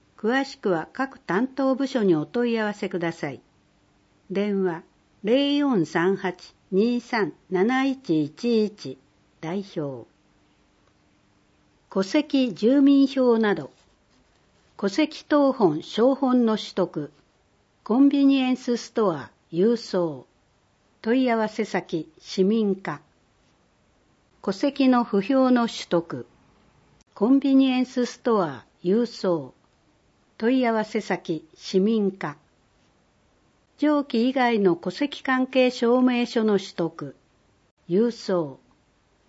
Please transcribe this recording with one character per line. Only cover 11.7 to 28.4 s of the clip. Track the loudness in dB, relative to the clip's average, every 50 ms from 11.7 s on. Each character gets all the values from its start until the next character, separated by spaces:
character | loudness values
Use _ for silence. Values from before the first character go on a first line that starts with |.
| _ _ _ -6
戸 | -4 -4 -2
籍、 | 0 0 0 0 0 0 0 0 0 -2
住 | 0 2 2 4 6
民 | 6 6 6 6 4
票 | 2 2 2 2 4 4 4
な | 2 2 0
ど。 | 0 -2 -6 _ _ _ _ _ _ _ _ _ _ _ _ _ _ _ _ _ _ _ _ _
戸 | -6 -6 -2
籍 | 0 0 -2 -2 -2 -8 -4 0
謄 | 2 2 4 2
本、 | 2 2 2 2 2 0
証 | -6 -6 -2 2 2 2 2
本 | 2 0 2 2 2 2
の | 2 0
取 | -2 -4 -6 -4
得。 | -4 -4 -4 -4 -8 -10 -10 _ _ _ _ _ _ _ _ _ _ _ _ _ _ -6
コ | 0 2 4
ン | 4 4
ビ | 4 4 4
ニ | 4 4
エ | 2 2 0
ン | -2
ス | -2 -2 -4 -4 -4
ス | -6 -6
ト | -2 0 0 0
ア、 | 0 -2 -6 -14 _ _ _ _
郵 | -2 0 2 2 2
送。 | 0 -4 -4 -4 -2 -2 -4 -6 -10 -16 _ _ _ _ _ _ _ _ _ _ _ _ _ _ _
問 | -2 0 0 2
い | 2 2
合 | 0
わ | 0 -2 -2
せ | -4 -6 -6
先、 | -4 -4 -6 -4 -4 -6 -8 -8 -10 _ _
市 | -20 -6 -2 0 2
民 | 2 2 2 2 0 -2
課。 | -2 -6 -10 -10 -10 _ _ _ _ _ _ _ _ _ _ _ _ _ _ _ _ _ _ _ _ _ _ _ _ _ _ _ _
戸 | -6 -6
籍 | -4 -2 -2 -2 0 2 2 4
の | 4 2 0
不 | 0 -2 -2
評 | 0 0 2 2 4 4
の | 2 2 0 -2
取 | -6 -10 -6 -2
得。 | -2 -2 -2 -4 -8 -12 -12 _ _ _ _ _ _ _ _ _ _ _ _ _ _ _ _ _ -6
コ | -2 2 2
ン | 2 2
ビ | 4 4 4
ニ | 4 4
エ | 4 2 0
ン | -2
ス | -2 -2 -4 -4
ス | -4 -4 -4
ト | -2 0 0 2